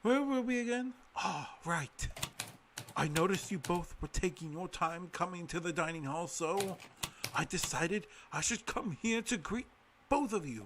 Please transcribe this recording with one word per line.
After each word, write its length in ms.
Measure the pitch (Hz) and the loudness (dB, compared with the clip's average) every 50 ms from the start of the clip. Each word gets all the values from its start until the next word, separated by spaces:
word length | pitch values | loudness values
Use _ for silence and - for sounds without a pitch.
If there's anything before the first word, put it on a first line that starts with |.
Where 200 | - 214 247 277 | 6 6 6 6
were 180 | 285 277 277 254 | 6 4 2 2
we 200 | 247 233 254 247 | 2 2 2 2
again? 340 | 240 233 240 247 254 254 247 - - - - | 2 0 0 0 -2 -4 -6 -10 -16 -10 -6
Ah, 440 | - - - 180 147 139 - - - - | -2 0 0 0 -2 -4 -8 -12 -8 -2
right. 420 | 160 170 165 147 123 - - - - - - - - - - - - - - - - - - - - - | 0 0 0 0 -4 -6 -4 -4 -4 -4 -4 -8 -8 -6 -8 -10 -10 -10 -18 -20 -18 -16 -16 -14 -8 0
I 120 | - 143 156 | 0 0 2
noticed 420 | 147 160 165 185 196 180 - - | 4 4 4 4 4 2 0 -2
you 80 | 202 180 | -4 -4
both 360 | 135 - 175 175 170 - - - | 0 0 0 0 0 -4 -6 -8
were 80 | - 160 | -8 -2
taking 420 | - - - 185 165 - 160 160 | -2 2 2 2 0 0 -8 -8
your 160 | 147 160 185 | -6 -6 -6
time 420 | 175 - - 175 165 165 170 180 170 | -6 -2 0 0 0 0 -2 -8 -10
coming 340 | - - 175 180 180 175 175 160 | -2 -2 -2 -2 -2 -6 -8 -4
to 120 | - 165 | -4 -2
the 140 | 165 175 165 | -2 0 0
dining 300 | 160 165 160 165 165 151 | 0 0 0 0 -4 -4
hall, 220 | 135 139 160 175 | -4 -2 -2 -2
so 520 | 170 - - 170 156 175 196 202 196 185 - - - - - - - - - - - - | -4 -4 -2 0 0 2 2 0 0 -2 -6 -10 -18 -10 -10 -10 -10 -10 -6 -8 -4 0
I 100 | - 165 | 0 -2
decided 640 | - - 180 - - - - 160 175 196 214 - - - - - - | 0 0 -2 -2 0 0 0 0 2 0 0 -2 -6 -18 -20 -18 -8
I 80 | - 147 | -4 -2
should 240 | - - 233 - - | 0 0 0 0 -2
come 320 | - - 247 - 233 156 - | -2 -4 -2 -2 -2 -4 -2
here 180 | - 226 226 226 | 0 2 2 2
to 160 | 226 - 247 | 2 2 2
greet 300 | 214 151 - 185 233 254 - - - - - - - - - | 2 2 0 -2 -2 -2 -4 -12 -20 -20 -20 -20 -20 2 4
both 240 | 269 285 294 240 | 6 6 6 4
of 140 | 208 208 165 | 2 2 0
you. 180 | 143 123 110 104 | 0 -6 -6 -6